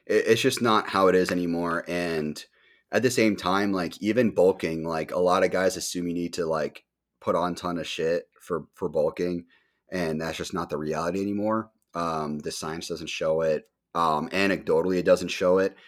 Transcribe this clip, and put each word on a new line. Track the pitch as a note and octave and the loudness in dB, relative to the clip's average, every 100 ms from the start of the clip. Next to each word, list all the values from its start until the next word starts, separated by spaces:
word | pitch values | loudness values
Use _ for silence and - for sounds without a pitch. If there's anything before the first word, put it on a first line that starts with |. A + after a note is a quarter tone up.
| - | 0
it, | G#2 - | 2 4
it's | A#2 | 4
just | C3 - | 2 2
not | A#2 G#2+ - | 2 2 2
how | G2 F#2+ | 4 6
it | F2+ | 6
is | F2+ | 4
anymore. | F2+ F2 E2+ E2+ E2 - | 0 0 -2 -2 -4 -4
And | F2 F2 D#2+ D2+ D2 - _ _ _ - | -4 -2 -2 -4 -6 -14 _ _ _ -4
at | G#2+ | 0
the | B2 | 2
same | B2 G#2+ F#2+ | 2 2 2
time, | F#2 F#2+ G2+ | 0 0 0
like, | F#2 E2 - | 0 -4 -4
even | G#2 A2 A2+ | -2 2 4
bulking, | G2 F#2 F#2+ F2 D#2+ | 6 6 4 -2 -4
like, | D#2+ D#2+ D#2 | -4 -4 -2
a | F2 | 0
lot | F2+ F#2 | 2 4
of | F#2+ | 2
guys | F#2 F#2+ F2 | 2 0 0
assume | - F2+ F2 | -6 -4 -4
you | |
need | F2 F2 | -4 -4
to, | E2+ E2 | -4 -2
like, | D#2 D2 - _ _ _ _ | -2 -4 -8 _ _ _ _
put | - F2 | -2 0
on | F2 | 0
ton | E2+ F2+ E2+ | -2 -4 -4
of | D2+ | -6
shit | - D#2+ E2+ - _ | -2 0 0 -4 _
for, | - E2 - | -6 -6 -6
for | - F2 | -8 -4
bulking, | D#2+ D#2+ - F2 F2 F2 _ _ _ - | 0 0 0 -2 -4 -8 _ _ _ -10
and | F2+ E2+ D#2 | -6 -4 -4
that's | D#2+ D#2+ | -4 -6
just | E2 | -6
not | F2+ F2 | -6 -4
the | D2+ | -4
reality | D2+ D#2 E2 F#2+ | -4 -2 -2 -2
anymore. | G2+ G2+ G#2 A2 G#2+ _ _ | -2 -2 -2 -2 -4 _ _
Um, | E2+ E2+ D#2+ D2+ D2+ | -6 -4 -2 -4 -6
the | D#2+ | -8
science | - D#2+ E2 - | -8 -8 -8 -8
doesn't | E2 D#2+ | -8 -8
show | - F#2 F#2 | -4 0 2
it. | - D2+ - _ _ | 2 0 -4 _ _
Um, | E2+ E2 D#2 D#2+ | -2 0 0 -2
anecdotally, | F#2 G2 E2+ E2+ D#2+ F2+ F#2 | 0 0 0 0 0 2 2
it | E2+ | 4
doesn't | F2+ F2+ | 2 2
show | - F#2 F#2 | 0 2 4
it. | F#2+ - | 2 -2